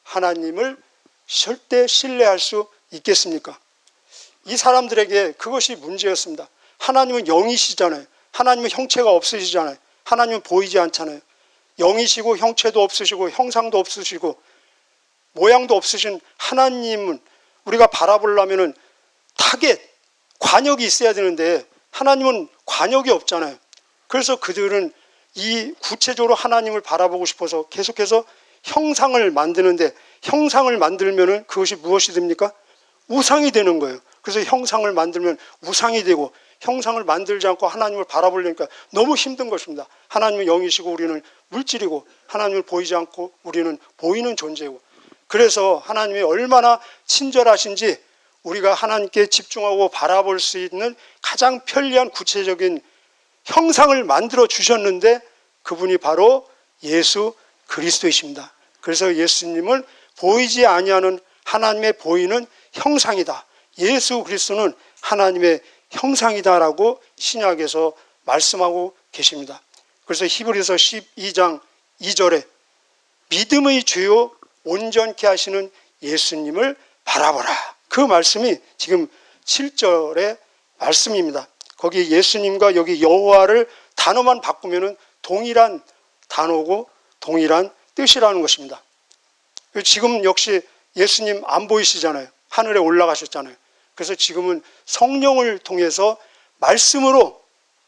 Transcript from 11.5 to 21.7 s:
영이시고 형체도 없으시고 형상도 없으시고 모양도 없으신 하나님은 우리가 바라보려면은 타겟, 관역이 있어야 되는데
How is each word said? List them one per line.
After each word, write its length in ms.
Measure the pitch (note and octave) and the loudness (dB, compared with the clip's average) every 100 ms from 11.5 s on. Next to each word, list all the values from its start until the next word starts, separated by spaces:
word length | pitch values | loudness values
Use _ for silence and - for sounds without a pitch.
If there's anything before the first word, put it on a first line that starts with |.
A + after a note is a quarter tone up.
| _ _ - | _ _ 0
영이시고 580 | E3+ A3 A#3 A#3 A3 G3 | 2 2 0 -2 -2 0
형체도 460 | A3+ A3+ A3+ G#3+ | 0 0 0 2
없으시고 480 | G3 - F#3+ F#3+ F3+ | 0 0 -4 -4 -4
형상도 480 | - B3 A#3 A3+ G#3+ | -2 -2 -2 0 -2
없으시고 640 | F#3 G3+ F3+ E3+ E3+ C3+ _ _ _ _ _ _ _ _ _ | -2 -8 -10 -6 -8 -8 _ _ _ _ _ _ _ _ _
모양도 420 | D3+ G3+ B3 B3 | 2 6 6 6
없으신 460 | G3+ - G3+ G#3+ F#3 - _ | 0 0 -4 -4 -6 -14 _
하나님은 800 | - C4 C4 B3 A#3 G#3+ F#3+ C#3+ _ _ _ _ | -4 2 2 0 -6 -4 -6 -8 _ _ _ _
우리가 240 | G3+ A3+ A3 | -4 4 4
바라보려면은 840 | - E3+ G#3 G#3 G#3 F#3+ F#3+ F3 - _ _ _ _ _ - | 4 2 2 2 2 2 0 -2 -4 _ _ _ _ _ -2
타겟, 420 | - B3 D4+ F#3+ - _ _ _ _ _ | -2 2 0 0 -4 _ _ _ _ _
관역이 460 | - G3 C#4+ C4+ | 2 2 4 0
있어야 280 | A3 - A3+ | 0 2 2
되는데 540 | G3+ F#3 D#3+ E3 D#3+ - | 2 -2 0 0 0 -4